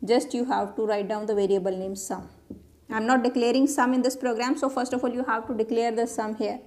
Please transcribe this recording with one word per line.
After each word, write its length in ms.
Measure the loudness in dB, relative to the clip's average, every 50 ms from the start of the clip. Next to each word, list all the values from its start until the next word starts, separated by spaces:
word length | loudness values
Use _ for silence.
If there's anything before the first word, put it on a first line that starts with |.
| 0
Just 280 | 2 2 2 2 2 -2
you 120 | -2 -2
have 300 | 0 0 0 -2 -2 -2
to 100 | -2 0
write 220 | 0 0 0 -2 -2
down 180 | -4 -4 -2
the 100 | 0 2
variable 400 | 2 4 4 4 2 2 0 -2
name 200 | -2 -4 -6 -6
sum. 340 | -8 -8 -6 -6 -6 -8 -10 -16 -20 -18 -18 -18 -18 -18 -20 _ _ _ -6
I'm 160 | -4 -2 2
not 180 | 4 4 4 4
declaring 440 | 2 2 2 2 4 4 4 4 2
sum 260 | 4 2 2 2 4
in 80 | 2
this 140 | 2 0 0
program. 420 | 0 -2 -2 -2 0 0 -2 0 0
So 120 | 0 -2
first 240 | 0 -2 -2 -2 -2
of 100 | -2 -2
all, 80 | -2
you 120 | -2 -2 -2
have 240 | -2 -2 -2 -2 -4
to 60 | -2
declare 380 | -2 -2 0 0 0 0 0
the 160 | 2 0 -2 -2
sum 280 | -2 -4 -4 -4 -4
here 240 | -4 -4 -4 -4 -6 -10